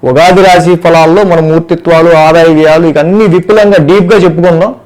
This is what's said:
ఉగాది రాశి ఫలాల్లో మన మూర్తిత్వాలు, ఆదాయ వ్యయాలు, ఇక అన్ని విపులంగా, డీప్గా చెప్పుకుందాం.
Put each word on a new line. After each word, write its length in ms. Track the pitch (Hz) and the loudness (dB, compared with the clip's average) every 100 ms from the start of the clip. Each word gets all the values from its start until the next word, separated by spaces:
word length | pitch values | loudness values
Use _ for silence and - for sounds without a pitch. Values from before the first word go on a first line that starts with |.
ఉగాది 380 | 131 131 175 185 | -2 0 2 2
రాశి 340 | 190 175 165 170 | 2 2 0 -2
ఫలాల్లో 460 | 175 165 160 180 | 0 0 0 0
మన 180 | 202 170 | 0 -2
మూర్తిత్వాలు, 720 | 160 160 165 175 - 165 165 | -2 -2 -4 -6 -2 0 2
ఆదాయ 340 | 165 156 165 | 2 2 2
వ్యయాలు, 420 | 165 156 156 156 165 | 2 2 0 0 0
ఇక 120 | 151 | -2
అన్ని 280 | 156 202 214 | -2 -2 0
విపులంగా, 600 | 175 175 214 202 196 147 | -2 0 0 2 0 0
డీప్గా 320 | 190 180 220 | 0 0 0
చెప్పుకుందాం. 560 | 175 160 175 165 202 262 | 0 0 -2 -2 -4 -8